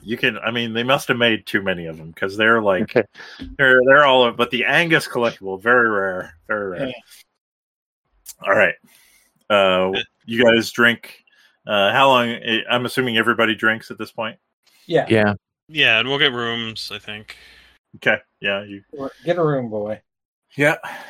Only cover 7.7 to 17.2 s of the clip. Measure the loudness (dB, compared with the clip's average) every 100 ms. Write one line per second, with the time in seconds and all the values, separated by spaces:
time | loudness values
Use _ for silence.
7.7 | _ _ _ _ _ -20 -8 -2 2 0
8.7 | -2 _ _ _ _ _ _ 0 2 4
9.7 | 2 0 -4 -8 _ -6 2 4 4 0
10.7 | 2 2 2 -6 -20 _ _ _ _ -4
11.7 | 0 2 4 4 4 2 -4 -4 -4 -2
12.7 | -2 -2 -4 -2 0 0 2 0 0 -2
13.7 | -2 -8 -14 -14 -10 -10 -12 _ _ _
14.7 | _ -4 -2 2 2 2 -2 _ _ _
15.7 | 0 2 2 0 0 -2 -2 -6 -6 -8
16.7 | -12 -14 -14 -14 -16